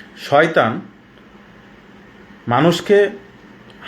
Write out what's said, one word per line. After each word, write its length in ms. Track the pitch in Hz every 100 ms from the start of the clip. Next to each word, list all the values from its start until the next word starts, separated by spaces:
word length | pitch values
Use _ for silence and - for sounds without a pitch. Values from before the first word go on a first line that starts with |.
| - -
শয়তান 640 | - 143 165 160 117 135 - - _ - - - - - - - - - - - - - -
মানুষকে 640 | 120 160 170 - 202 202 - - - - - - -